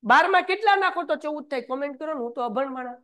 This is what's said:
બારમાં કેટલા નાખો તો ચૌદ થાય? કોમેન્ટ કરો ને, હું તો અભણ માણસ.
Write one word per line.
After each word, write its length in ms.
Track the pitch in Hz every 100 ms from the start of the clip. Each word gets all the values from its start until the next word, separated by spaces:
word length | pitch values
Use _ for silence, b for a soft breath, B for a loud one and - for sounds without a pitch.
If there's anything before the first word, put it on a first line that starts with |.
બારમાં 400 | 214 262 349 381
કેટલા 320 | - 381 427 392
નાખો 280 | 370 330
તો 120 | 311 302
ચૌદ 340 | 302 302 294
થાય? 120 | 269
કોમેન્ટ 360 | 240 262 285 262
કરો 160 | 311
ને, 60 | 311
હું 140 | 233
તો 80 | 233
અભણ 320 | 240 220 269
માણસ. 240 | 262 247 247